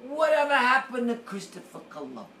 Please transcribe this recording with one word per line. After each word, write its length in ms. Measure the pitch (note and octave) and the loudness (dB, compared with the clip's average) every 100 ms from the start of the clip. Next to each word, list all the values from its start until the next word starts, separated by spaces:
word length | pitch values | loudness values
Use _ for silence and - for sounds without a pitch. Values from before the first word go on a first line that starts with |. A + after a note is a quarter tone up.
| B3 | -10
Whatever 460 | D4 D#4 D4+ C#4+ | 0 4 4 4
happened 540 | C#4 B3 C4 - B3 A#3+ | 4 4 4 2 -2 -2
to 80 | A#3 | -2
Christopher 640 | - G3 E3+ F#3 - D#3 - | -6 -10 -10 -16 -16 -18 -16
Columbus? 500 | - C3+ B2 G2 - | -14 -12 -14 -16 -18